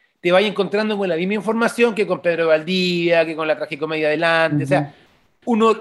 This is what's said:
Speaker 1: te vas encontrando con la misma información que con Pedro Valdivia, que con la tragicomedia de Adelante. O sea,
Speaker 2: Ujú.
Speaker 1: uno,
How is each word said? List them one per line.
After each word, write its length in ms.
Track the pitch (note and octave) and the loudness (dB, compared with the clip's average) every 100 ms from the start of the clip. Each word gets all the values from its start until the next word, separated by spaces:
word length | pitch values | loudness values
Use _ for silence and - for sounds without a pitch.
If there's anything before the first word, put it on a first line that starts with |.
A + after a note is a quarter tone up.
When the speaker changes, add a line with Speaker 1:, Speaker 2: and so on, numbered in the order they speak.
| _ _ | _ _
Speaker 1:
te 120 | F3 | 2
vas 120 | F#3 | 2
encontrando 540 | G#3 G3 F3+ G3+ G#3+ G3+ | 2 -2 -2 -2 -2 -2
con 100 | F#3+ | -2
la 60 | E3 | -2
misma 200 | F#3 G#3+ | -2 -2
información 580 | F#3 A3+ A#3 - A#3+ | -2 0 -2 2 0
que 140 | G#3+ F#3 | 0 -2
con 140 | F3+ | -2
Pedro 260 | F3 E3 E3 | -2 0 2
Valdivia, 800 | D#3 D#3 F#3 F3+ F3 E3+ E3+ E3 | 2 2 -2 0 0 2 2 2
que 100 | D#3 | -2
con 120 | D#3 | -2
la 100 | D3+ | -2
tragicomedia 500 | D3+ D3 D#3 D#3 D3+ | -4 -6 -6 -2 0
de 60 | |
Adelante. 500 | D3+ E3 E3 D#3+ D3+ | 0 2 2 2 0
O 40 | C3+ | 0
sea, 160 | F3+ | -2
Speaker 2:
Ujú. 100 | C#3+ - _ _ _ _ - | -2 -12 _ _ _ _ -4
Speaker 1:
uno, 300 | A3 A3+ G#3+ | 2 2 2